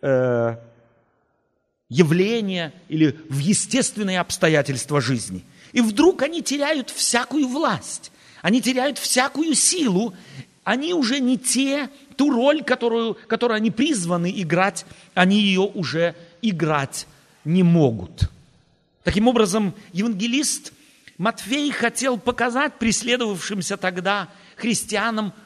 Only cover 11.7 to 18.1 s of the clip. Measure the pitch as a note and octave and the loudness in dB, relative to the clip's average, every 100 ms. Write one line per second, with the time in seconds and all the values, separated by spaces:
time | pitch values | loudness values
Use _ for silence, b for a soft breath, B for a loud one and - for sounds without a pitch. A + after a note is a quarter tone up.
11.7 | C#4+ C#4 B B - C#4+ A#3+ C4+ D#4 - | -2 -4 B B 0 2 4 4 2 0
12.7 | B3 A#3 A3+ A3+ - B A3+ A#3+ G#3+ A3 | -2 0 0 -2 -6 B -2 0 2 0
13.7 | - D4+ A#3+ E3+ F3 F3 G3+ D#3+ F3 F#3+ | 2 0 0 0 0 -2 -4 0 2 0
14.7 | - - B B - F#3 G#3 G3+ F#3 G3 | -2 -14 B B 2 4 4 4 2 0
15.7 | G3+ C3+ D#3 E3+ E3 B B A3+ E3 D#3 | -2 -4 0 -2 -4 B B -4 0 0
16.7 | D3+ C#3 - - b b b D3 F3+ F3 | 0 -2 -8 -14 b b b 0 4 6
17.7 | E3+ C#3 A2+ - | 6 4 2 -8